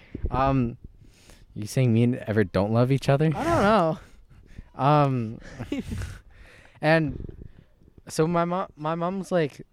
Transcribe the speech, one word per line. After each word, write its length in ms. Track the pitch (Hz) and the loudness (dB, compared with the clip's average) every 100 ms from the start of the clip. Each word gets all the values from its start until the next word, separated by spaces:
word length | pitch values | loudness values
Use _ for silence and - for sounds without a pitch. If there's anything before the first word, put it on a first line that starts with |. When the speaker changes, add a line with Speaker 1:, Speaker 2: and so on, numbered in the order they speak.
| - | -16
Speaker 1:
<laughs> 180 | - - | -8 -4
Um, 460 | 127 135 135 117 120 - - - - - - - | 0 2 2 0 -4 -16 -20 -20 -20 -20 -20 -18
you 120 | - 107 | -12 -6
saying 280 | - 127 | 0 4
me 80 | 110 | 4
and 140 | 120 127 | 4 0
Everett 360 | - 107 98 | -2 0 2
don't 200 | 92 101 | 0 0
love 180 | 113 127 | 2 2
each 160 | 139 - | 2 2
other? 180 | 139 156 | 2 2
Speaker 2:
I 100 | 147 | 0
don't 180 | 302 330 | 0 2
know. 360 | 202 220 165 - - - - - - - - | 4 4 2 -2 -8 -20 -20 -20 -20 -20 -16
Speaker 1:
Um, 640 | - 135 151 143 127 110 120 - - 123 | -2 2 4 4 0 -4 -8 -16 -14 -8
Speaker 2:
<laughs> 120 | 277 - 92 - - - - - - - - | -8 -6 -8 -8 -10 -20 -20 -20 -20 -20 -4
Speaker 1:
and 420 | 151 165 151 127 - - - - - _ _ - - | 2 2 2 -6 -12 -16 -20 -20 -20 _ _ -20 -8
so 180 | - 160 | -2 0
my 180 | 170 | 0
mo-, 240 | 170 180 - - | 0 -2 -6 -8
my 180 | 151 | -6
mom's 380 | 165 170 190 175 | -4 -4 -6 -2
like, 300 | 180 147 - - | 0 -2 -4 -20